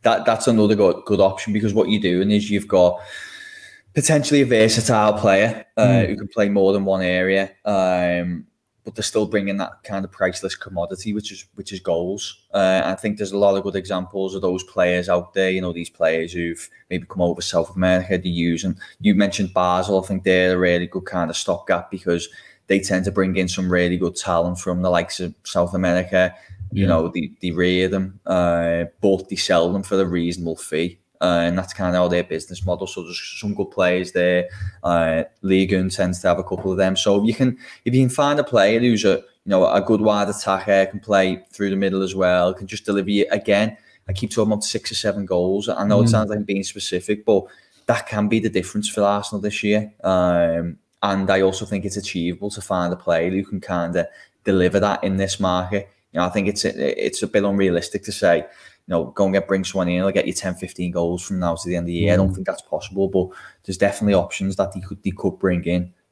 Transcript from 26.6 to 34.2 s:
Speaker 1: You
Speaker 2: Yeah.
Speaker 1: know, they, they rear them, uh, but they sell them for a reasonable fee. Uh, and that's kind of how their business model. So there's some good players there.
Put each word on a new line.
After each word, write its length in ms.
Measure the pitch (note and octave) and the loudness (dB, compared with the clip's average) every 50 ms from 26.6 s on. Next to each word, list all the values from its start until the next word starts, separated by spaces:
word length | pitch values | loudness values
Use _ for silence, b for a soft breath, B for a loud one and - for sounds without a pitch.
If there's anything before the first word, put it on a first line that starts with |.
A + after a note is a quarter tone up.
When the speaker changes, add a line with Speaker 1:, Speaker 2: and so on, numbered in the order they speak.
| B - | B -8
Speaker 1:
You 120 | - G2 G2 | -2 0 2
Speaker 2:
Yeah. 40 | |
Speaker 1:
know, 200 | F2+ E2+ D#2+ D#2+ E2+ | 2 4 2 0 -2
they, 220 | - F2+ D2+ - - _ | -4 -6 -6 -6 -10 _
they 100 | - F2+ | -6 -4
rear 380 | D#2+ E2+ F2+ F2+ F#2 F#2 F#2 F#2 | 0 0 2 2 2 2 0 0
them, 320 | G2 F#2+ F#2+ F#2+ F#2+ - _ | 0 -2 -4 -6 -8 -12 _
uh, 600 | - F#2 F2+ F2 F2 E2+ E2+ E2+ E2+ E2+ E2+ E2+ E2+ _ _ | -2 0 2 2 2 2 0 0 0 0 -2 -2 -4 _ _
but 260 | - G2+ G2 F#2 F#2+ | 2 2 2 2 -2
they 80 | - G2+ | -8 -6
sell 340 | - - - F#2+ E2+ E2 F2 F#2 | -6 0 2 2 4 4 2 0
them 100 | G2 F#2+ | -2 -2
for 160 | - G#2 F#2+ | -2 0 0
a 60 | F#2+ | 0
reasonable 500 | F2 F2 F2 E2+ F2 E2+ F2+ E2+ E2 D#2+ | 0 0 -2 -2 -2 -4 -4 -6 -6 -6
fee. 420 | - - - D2+ D#2 E2+ F2+ F2+ _ _ _ _ _ | -8 -8 -6 -4 -2 -2 -4 -6 _ _ _ _ _
Uh, 220 | F2 F2+ F2 E2+ E2+ | 0 0 2 2 0
and 120 | E2+ F2 | 0 -2
that's 160 | F#2 F#2 - - | -2 -4 -6 -8
kind 220 | - F#2+ F2+ F2 | -4 -2 0 2
of 40 | F2+ | 2
how 80 | F2+ | 2
their 160 | F2 F2 F2 F2 | 2 0 -2 -2
business 400 | - E2 D#2+ - - F2+ F#2+ F#2+ | -2 -6 -8 -8 -10 -12 -8 -4
model. 220 | F#2+ F2+ F2 F#2+ | -4 -4 -4 -6
So 160 | - - F#2+ | -10 -10 -12
there's 180 | E2+ E2 F2 - - - - - | -12 -10 -12 -12 -12 -12 -14 -8
some 160 | - G#2 G2+ | -6 -6 -4
good 160 | - G2 - | -4 -4 -4
players 400 | - G2 F#2 F2+ F2+ F#2 F#2 F2+ | 0 0 2 2 2 0 -2 -2
there. 380 | - F#2 | -2 0